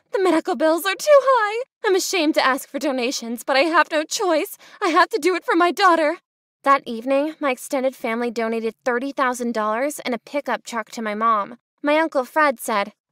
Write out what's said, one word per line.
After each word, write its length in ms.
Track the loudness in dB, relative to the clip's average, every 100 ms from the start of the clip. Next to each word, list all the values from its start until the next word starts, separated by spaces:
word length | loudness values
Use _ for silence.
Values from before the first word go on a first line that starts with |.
| _
The 80 | 0
medical 360 | 2 2 0 0
bills 300 | 2 2 -2
are 80 |
too 260 | -2 4 6
high. 400 | 6 2 0 -4 -8 _
I'm 120 | 0 0
ashamed 400 | 0 0 0 2
to 100 | 2
ask 240 | 0 -4
for 80 | -6
donations, 680 | -4 -2 -4 -4 -8 -8
but 140 | -2 0
I 40 |
have 280 | 2 2 2
no 140 | 0
choice. 560 | -2 -2 0 0 -2 -10 -20 -6
I 100 | 0
have 200 | 2 2
to 80 | 2
do 160 | 0
it 100 | 0
for 120 | 0 2
my 160 | 2
daughter." 480 | 4 4 4 2 -2 _ _ _ _
That 220 | 2 2 0
evening, 500 | -8 0 0 0 -2
my 100 | -4
extended 460 | -4 -4 -2 -2 -4
family 340 | -4 -4 -4
donated 460 | -4 -4 -2 -6 -6 -4
thirty 260 | -2 -2
thousand 440 | -2 -2 -2 -4 -2
dollars 440 | -2 -2 -4 -4
and 120 | -6
a 60 | -8
pickup 440 | -6 -8 -4 -6
truck 280 | -6 -10 -8
to 100 | -8
my 140 | -6 -2
mom. 420 | 0 0 -2 -10 _ _
My 160 | 0 2
Uncle 280 | 2 -2 -2
Fred 340 | 2 2 0
said, 340 | -2 -2 -4 -8 _